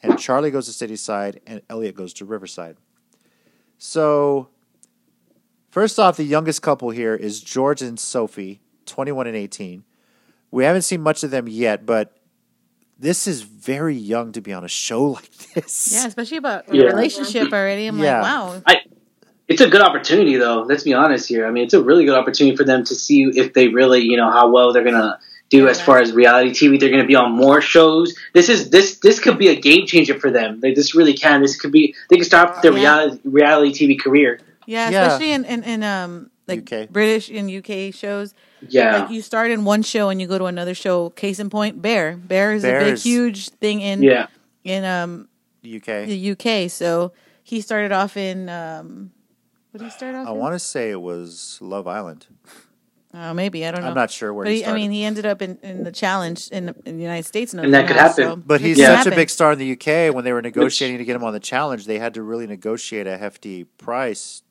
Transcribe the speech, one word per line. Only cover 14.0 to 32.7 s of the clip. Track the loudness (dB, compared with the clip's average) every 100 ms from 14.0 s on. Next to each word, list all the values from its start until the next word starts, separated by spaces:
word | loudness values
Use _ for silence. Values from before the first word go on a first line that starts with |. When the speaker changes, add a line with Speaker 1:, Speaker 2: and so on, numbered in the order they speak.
| -6 -6 -6
Speaker 1:
to | -12
be | -12
on | -14
a | -10
show | -10 -6 -2
<laughs> | -2 -4
like | -14 _ -12
this. | -10 -8 -8 -4
Speaker 2:
Yeah, | -4 -6
especially | -8 -10 -8
about | -6 -8 -2
Speaker 3:
Yeah. | 4
Speaker 2:
a | 4
relationship | 4 -2 -4 -6 -4 -2
already. | -2 -2 -4 -6
I'm | -2
Speaker 1:
Yeah. | 0 0
Speaker 2:
like, |
wow. | 0 -2 -6 -8 0
Speaker 3:
I, | 0 0 _ _ _ _ _ _
it's | 4
a | 6
good | 8
opportunity, | 4 2 0 2 4 4
though. | 2 0
Let's | 0 -2
be | 0
honest | 2 4 2 -2
here. | -2 -2
I |
mean, | -2
it's | 4
a | 4
really | 6 6
good | 6 4
opportunity | 2 2 2 2
for |
them | 2 2
to | 0
see | -6 2 4
if | 4 2 0
they | 4 4
really, | 4 4 4
you | 4 2
know, | 2
how | 4 6
well | 6 6
they're | 4
gonna | 2 2 0 -4 _ -20 _
do | 6 6
as | 4
Speaker 2:
Yeah. |
Speaker 3:
far | 6 6
as | 6
reality | 6 6 6 2
T | 4 4
V. | 4
They're | 4
gonna | 2
be | 4 4
on | 4
more | 4 4 4
shows. | 4 6 6 4 0 -4 2
This | 4 6
is, | 2 6
this, | 4 4 4
this | 4 6
could | 2 4
be | 4
a | 4
game | 4 4 4
changer | 2 2 0
for | 0
them. | 0 -2 -2
They, | -2
this | 0 0
really | 4 4
can. | 4 2 4
This | 2 0
could | 2
be, | 4 4 -2 4
they | 4
could | 6
start | 6 4 6
their | 4